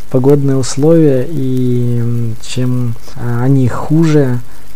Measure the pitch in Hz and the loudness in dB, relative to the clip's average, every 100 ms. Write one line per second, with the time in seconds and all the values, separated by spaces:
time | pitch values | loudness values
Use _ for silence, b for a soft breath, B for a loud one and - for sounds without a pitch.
0 | - 135 135 143 139 135 127 - 151 165 | -2 0 4 2 2 0 -2 0 2 4
1 | 156 127 127 156 131 127 123 123 120 120 | 4 2 -2 -2 -2 0 0 0 0 -2
2 | 117 120 117 110 - - 127 123 120 113 | -2 -2 -2 -4 -4 -2 -2 0 -2 -2
3 | B - 120 120 127 139 123 - - 156 | B -4 -2 0 2 2 2 -2 0 2
4 | 165 151 135 123 - B B | 2 2 2 0 -2 B B